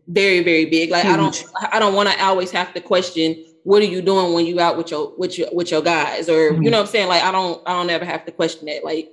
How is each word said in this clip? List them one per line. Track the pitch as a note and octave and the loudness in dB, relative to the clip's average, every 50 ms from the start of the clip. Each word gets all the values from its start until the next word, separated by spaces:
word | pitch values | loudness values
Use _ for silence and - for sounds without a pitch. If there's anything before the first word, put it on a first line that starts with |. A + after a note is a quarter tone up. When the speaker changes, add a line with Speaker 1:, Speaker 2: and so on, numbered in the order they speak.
| - | -12
Speaker 1:
Very, | E3+ E3+ F#3+ G3 G3 F#3 F3 E3+ | -4 0 2 2 4 2 2 2
very | F3 E3 D#3+ D#3+ | 2 2 2 2
big. | D3 E3 D#3+ E3+ D#3+ | 2 0 0 0 0
Like, | F3+ E3+ G#3 | 0 0 2
I | F#3+ E3 | 2 2
don't, | D#3+ D#3 C#3+ - | 2 2 0 -2
Speaker 2:
Huge. | - - - - F#3 G#3+ - | -6 -12 -10 -10 -8 -6 -2
Speaker 1:
I | - A#3 | 0 0
don't | G#3+ G3+ G3 | 0 2 2
wanna | G3+ G3+ G3 - - | 2 2 2 0 0
always | F#3+ F#3+ F#3+ F#3 F#3 F3+ | 0 0 2 0 -2 -2
have | - F3 F3+ - - | -4 -4 -4 -4 -8
to | F3 | -10
question, | - - F3 F3+ F#3 - - D#3+ D#3+ D#3+ D#3+ D#3+ - - _ _ - | -2 0 0 0 0 -2 -2 -2 -2 -2 -2 -4 -12 -20 _ _ 0
"What | F#3 G3+ G#3 G#3 | 4 4 4 4
are | |
you | F#3 F3 F#3 | 2 0 -2
doing | F3 F#3+ G3 F#3+ F#3 F3 E3+ | 0 2 2 2 2 2 2
when | E3+ E3+ | 0 0
you | E3 F3+ F3 | 0 2 2
out | E3+ E3+ - | 2 2 0
with | E3 E3 - | -2 -4 -6
your, | D#3+ D3+ D3 - - | -6 -6 -6 -6 -6
with | F3 F#3 F3+ - | -6 -6 -6 -4
your, | F3+ D#3+ - E3 | -6 -6 -4 -2
with | F3 E3+ - | -4 -2 0
your | E3+ D#3 D3 | -2 0 2
guys?" | E3+ E3 D#3 D3 B2+ - A2 D#3+ E3+ | 2 0 0 0 -2 -4 -4 -2 0
Or, | D#3+ D#3+ D#3+ D3+ | 2 4 4 4
Speaker 2:
Mm-hmm. | D#3 E3 - | 2 2 2
Speaker 1:
you | A3+ | 2
know | A#3 | 2
what | G#3+ G3+ | 2 0
I'm | G3+ | 0
saying? | - G#3+ F#3+ F3+ | 0 0 0 2
Like, | F3+ E3+ | 2 2
I | - F#3 | 2 2
don't, | F#3+ F#3+ F#3 F3 E3 - - | 0 0 -2 -2 -6 -6 -6
I | F3 F3+ | -6 -4
don't | F3+ F3 F3 | -4 -2 -2
ever | E3+ D#3 F3 | -2 -4 -4
have | F3 D3 D#3+ - | -6 -8 -8 -10
to | E3+ | -12
question | - - E3 D#3+ - - D3+ | -4 -4 -4 -4 -4 -8 -10
that. | D3 D3 C#3+ D3 | -10 -10 -8 -6
Like, | D#3 D#3 D#3+ D#3 - | -6 -6 -6 -8 -10